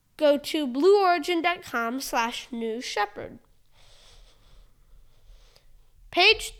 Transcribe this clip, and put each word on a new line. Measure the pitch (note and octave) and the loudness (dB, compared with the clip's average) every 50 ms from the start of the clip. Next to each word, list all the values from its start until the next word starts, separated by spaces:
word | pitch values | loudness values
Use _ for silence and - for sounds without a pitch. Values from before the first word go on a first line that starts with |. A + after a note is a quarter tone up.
| _ _ _ | _ _ _
go | - D4+ D4 D4 | 2 4 4 4
to | C#4+ C#4+ - - D#4+ D4+ | 2 0 -4 -4 -4 -4
blue | B3+ A#3 C4+ D4+ F#4 G4+ G#4 | -4 0 2 4 6 6 6
origin | G4 F4+ F4 F4 D4 - F4+ E4 | 6 4 2 2 0 -2 -2 0
dot | D4+ F4 F4 F4+ | 0 0 -2 -4
com | F4+ - - A#3+ A#3 A#3 B3 C4+ | -6 -8 -6 -4 -4 -4 -6 -6
slash | C4 - - B3+ A#3 A#3 A#3 - - - | -6 -4 -2 -2 -2 -2 -4 -8 -12 -12
new | - A#3 A3+ A3+ A3 A#3+ | -10 -8 -6 -6 -6 -8
shepherd. | C4 - - G#4 G#4 G4+ - - - - - - _ _ _ _ _ _ _ _ - - - - - - - - - - _ _ _ - - - - _ _ _ _ _ - - - - - _ _ - - - _ _ _ _ _ - - - _ _ _ _ - - | -8 -6 -4 -4 -4 -6 -6 -12 -16 -16 -16 -20 _ _ _ _ _ _ _ _ -20 -20 -20 -20 -20 -20 -20 -20 -20 -20 _ _ _ -20 -20 -20 -20 _ _ _ _ _ -20 -20 -20 -20 -20 _ _ -20 -20 -20 _ _ _ _ _ -20 -20 -20 _ _ _ _ -16 -4
Page | - F4 F4+ G#4 A4 A4 - - - | 0 2 4 4 4 2 -2 -14 -12